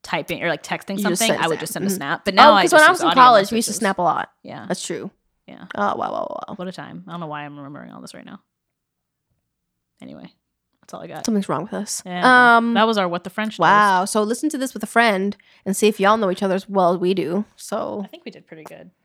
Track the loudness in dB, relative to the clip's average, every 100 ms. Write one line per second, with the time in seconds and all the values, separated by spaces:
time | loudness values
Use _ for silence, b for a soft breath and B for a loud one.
0 | -6 -8 -6 -6 -4 -6 -8 -10 -8 -6
1 | -4 -2 -2 -2 -2 -4 -8 -6 -6 -6
2 | -6 -6 -2 6 8 8 6 6 6 6
3 | 2 6 8 8 4 -2 -4 -4 -4 0
4 | -2 -2 -6 _ -18 -16 -10 -10 -8 -10
5 | -10 _ _ _ -20 -20 -14 -4 -4 -2
6 | -6 -6 -8 -10 -14 -12 -12 -12 -16 -18
7 | -16 -14 -12 -12 -12 -16 -18 -18 -18 -20
8 | -20 -20 -20 -20 _ _ _ _ _ _
9 | _ _ _ _ _ _ _ _ _ _
10 | -20 -20 -20 _ _ _ _ _ _ -18
11 | -16 -10 -4 -4 -4 -6 -6 -10 -10 -12
12 | -10 -2 4 6 6 4 2 0 0 0
13 | -2 -4 -8 -8 -8 0 4 6 4 2
14 | 0 -2 -2 -2 -4 -4 -8 -8 -2 2
15 | 2 2 -2 -6 b b -6 0 0 2
16 | 2 2 0 -2 -2 -4 -2 0 2 2
17 | 0 -2 -2 -4 -6 _ -10 -8 -6 -8
18 | -12 -16 -20 -20 _ -20 -20 -20 -20 _